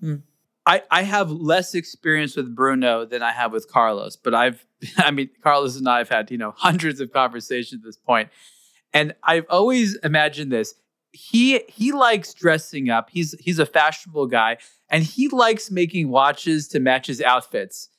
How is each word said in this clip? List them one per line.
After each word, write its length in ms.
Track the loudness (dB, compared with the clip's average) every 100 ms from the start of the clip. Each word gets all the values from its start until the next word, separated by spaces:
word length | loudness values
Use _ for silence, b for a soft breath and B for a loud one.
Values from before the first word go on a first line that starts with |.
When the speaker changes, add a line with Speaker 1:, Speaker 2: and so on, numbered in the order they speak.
Speaker 1:
mm. 220 | -8 -8 -10 _ _ _ 2
Speaker 2:
I, 160 | 2 2
I 140 | 0
have 260 | 2 0 -2
less 460 | -2 0 0 0 -6
experience 600 | -8 -6 -2 0 -2 -6
with 200 | -6 0
Bruno 500 | 2 2 2 0 -2
than 160 | -4
I 120 | -2
have 200 | -2 -2
with 160 | -4 -2
Carlos, 460 | 2 2 0 -8 -8
but 180 | -2
I've, 320 | 2 2 -2 _ _
<laughs> 140 | -6 0
I 140 | 0
mean, 180 | 0 -6 _
Carlos 340 | 2 2 0 -2
and 100 | 0
I 120 | 0
have 100 | 0
had, 220 | -2 -2
you 80 | -6
know, 160 | -8 0
hundreds 420 | 0 2 -2 -6
of 140 | -4
conversations 680 | 0 -2 -2 -8 -6 -8 -12
at 40 | -18
this 120 | -8
point. 320 | 0 0 0 b b b b b b
And 200 | 0 0 -2
I've 220 | 0 0 2
always 480 | 2 4 2 0 -2
imagined 540 | 0 2 0 -2 -4
this. 220 | -2 -4 -10 _ _ _
He, 500 | -20 -2 2 2 2 -2
he 240 | -4 -2
likes 440 | 2 2 2 -4 -2
dressing 560 | 0 0 -2 -6 -2
up. 180 | 0 -2
He's, 240 | -4 -6 -6
he's 180 | -4 0
a 80 | 2
fashionable 600 | 2 2 0 -8 -6 -2
guy, 300 | 0 0 -2 b b b
and 140 | -2
he 240 | 0 -2 0
likes 440 | 2 2 0 -4
making 380 | -2 -2 -2 0
watches 580 | 2 2 0 -2 -2 -2
to 120 | -2
match 280 | 2 0 -2
his 120 | -2
outfits. 680 | 2 2 0 -6 -8 -12 -20